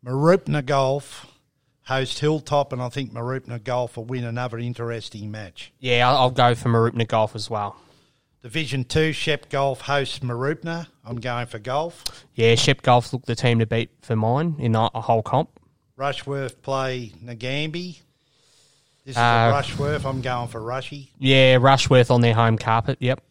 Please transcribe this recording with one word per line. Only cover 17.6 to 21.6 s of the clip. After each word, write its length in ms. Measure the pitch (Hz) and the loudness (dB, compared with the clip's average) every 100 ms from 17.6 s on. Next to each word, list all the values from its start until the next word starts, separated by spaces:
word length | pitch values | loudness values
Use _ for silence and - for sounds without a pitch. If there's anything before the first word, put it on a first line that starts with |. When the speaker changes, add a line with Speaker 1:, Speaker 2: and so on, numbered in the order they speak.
| 156 160 180 165 _ _ _ _ _ _ _ _ _ _ | -6 -8 -12 -16 _ _ _ _ _ _ _ _ _ _
Speaker 1:
This 100 | - | -8
is 20 | 120 | 0
Speaker 2:
Uh, 40 | |
Speaker 1:
a 300 | 120 117 117 | 4 4 4
Rushworth. 520 | 113 139 - 143 147 135 | 2 -2 -4 -2 -2 -4
I'm 160 | 131 | -6
going 260 | 127 123 120 | -6 -6 -8
for 120 | 117 | -10
Rushy. 500 | 110 131 127 143 135 _ | -8 -8 -10 -14 -18 _
Speaker 2:
Yeah, 400 | 131 135 131 127 | 4 6 8 8